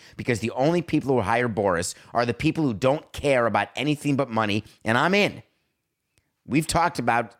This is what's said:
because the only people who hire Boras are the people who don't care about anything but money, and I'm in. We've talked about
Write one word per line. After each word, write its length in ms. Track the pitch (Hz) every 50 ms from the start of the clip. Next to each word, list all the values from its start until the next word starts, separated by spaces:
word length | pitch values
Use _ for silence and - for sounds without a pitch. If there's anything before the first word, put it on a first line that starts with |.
| - - -
because 220 | - 107 - 123 98
the 120 | - -
only 300 | 98 123 131 156 170 175
people 340 | 170 - 160 151 117 131 135
who 60 | 123
hire 280 | 98 92 117 120 123 120
Boras 460 | 101 113 101 98 87 82 90 - - - - - -
are 120 | 117 120
the 80 | 120 113
people 300 | - 143 156 151 160 156
who 100 | 135 110
don't 380 | 87 - 131 143 160 - - -
care 340 | - - 143 135 123 117
about 220 | 113 104 104 104 - -
anything 400 | 113 127 151 147 - - 143 139
but 140 | 131 139 120
money, 340 | 110 110 110 104 101 107 - - - _ -
and 140 | 110 113
I'm 160 | 123 147 175 190
in. 280 | 202 202 139 - 113 - _ _ _ _ _ _ _ _ _ _ _ _ _ _ _ _ _ _ _ _
We've 220 | - 110 156 156
talked 320 | - - 170 165 175 170 -
about 360 | 120 120 117 120 117 107 -